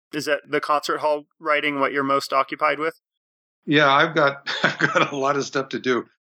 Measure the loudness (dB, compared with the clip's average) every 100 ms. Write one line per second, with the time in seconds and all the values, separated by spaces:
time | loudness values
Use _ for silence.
0 | _ -8 -4 -4 -2 -2 0 0 0 -2
1 | 0 -2 -6 _ -2 0 0 0 0 0
2 | 0 0 0 -2 -2 0 0 0 -4 -8
3 | _ _ _ _ _ _ 0 4 6 4
4 | 4 2 0 0 -8 -4 -2 0 0 0
5 | 0 0 -2 -2 -2 -4 -4 -4 -2 -2
6 | -4 _ _